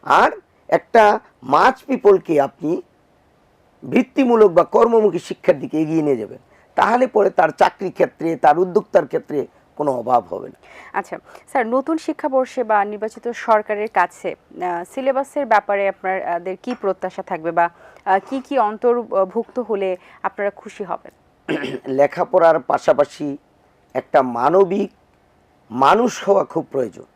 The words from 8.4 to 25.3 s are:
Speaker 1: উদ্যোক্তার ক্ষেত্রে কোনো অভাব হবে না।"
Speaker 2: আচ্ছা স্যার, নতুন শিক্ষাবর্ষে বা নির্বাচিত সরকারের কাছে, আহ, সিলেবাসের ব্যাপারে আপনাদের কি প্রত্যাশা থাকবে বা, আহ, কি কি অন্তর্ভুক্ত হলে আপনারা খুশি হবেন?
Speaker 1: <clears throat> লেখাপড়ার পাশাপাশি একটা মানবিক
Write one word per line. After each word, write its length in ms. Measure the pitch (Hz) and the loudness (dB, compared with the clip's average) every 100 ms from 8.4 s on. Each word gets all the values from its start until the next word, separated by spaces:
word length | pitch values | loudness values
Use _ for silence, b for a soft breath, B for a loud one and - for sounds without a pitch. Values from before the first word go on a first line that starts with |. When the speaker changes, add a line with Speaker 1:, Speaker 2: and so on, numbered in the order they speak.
| 156 147 | 2 2
Speaker 1:
উদ্যোক্তার 480 | 185 170 - 190 147 | 2 0 2 0 0
ক্ষেত্রে 400 | 160 - 147 117 b b - | -6 -6 -6 -6 b b -6
কোনো 160 | 147 | -4
অভাব 320 | 127 117 123 - | -4 0 0 0
হবে 200 | - - | -12 -12
না।" 100 | - B B B | -20 B B B
Speaker 2:
আচ্ছা 260 | - - - _ B B | -10 -10 -14 _ B B
স্যার, 200 | 277 226 | -4 -2
নতুন 300 | 247 269 320 | -2 -2 -6
শিক্ষাবর্ষে 680 | - 311 311 262 262 - | -4 -6 -2 -2 -2 -4
বা 220 | 226 214 202 | -2 0 -2
নির্বাচিত 420 | 208 214 - - | -6 -10 -10 -12
সরকারের 600 | 233 - 214 214 208 220 | -10 0 0 2 -6 -4
কাছে, 480 | - 233 - 185 - | 0 -2 -2 -10 -10
আহ, 480 | _ - 180 175 180 | _ -10 -6 -6 -8
সিলেবাসের 520 | - 262 262 269 - 269 | -6 -4 -2 -4 -6 0
ব্যাপারে 440 | 214 - 202 196 | 0 2 -2 -2
আপনাদের 680 | 190 190 190 - 170 175 185 | -4 -6 -6 -4 -6 -6 -10
কি 120 | - 240 | -10 -6
প্রত্যাশা 420 | 202 185 185 - | -4 -4 -6 -10
থাকবে 280 | 190 170 160 | -10 -6 -4
বা, 180 | 170 170 b b b - | 0 -2 b b b -2
আহ, 140 | 190 196 | 0 0
কি 120 | 269 | -12
কি 180 | 254 277 | -4 -2
অন্তর্ভুক্ত 1000 | 208 214 247 240 233 190 196 214 226 - | -2 0 -2 -2 -2 -4 -2 -4 -8 -8
হলে 380 | 240 208 190 185 b b | -6 -4 -4 -6 b b
আপনারা 260 | 196 - 202 | -10 -6 -6
খুশি 340 | - - - | -6 -20 -14
হবেন? 300 | 185 175 - _ _ _ - | -10 -10 -12 _ _ _ -8
Speaker 1:
<clears throat> 340 | 160 127 139 - | -6 -6 -10 -8
লেখাপড়ার 720 | 131 143 - 175 185 165 156 | 0 0 0 0 2 4 2
পাশাপাশি 760 | 127 143 - 135 143 - 147 139 _ _ _ _ _ | 0 -2 2 2 0 -2 -8 -8 _ _ _ _ _
একটা 280 | 127 - 151 | -10 -2 0
মানবিক 720 | 127 120 131 175 196 196 196 _ _ _ _ | 0 0 2 2 2 0 -6 _ _ _ _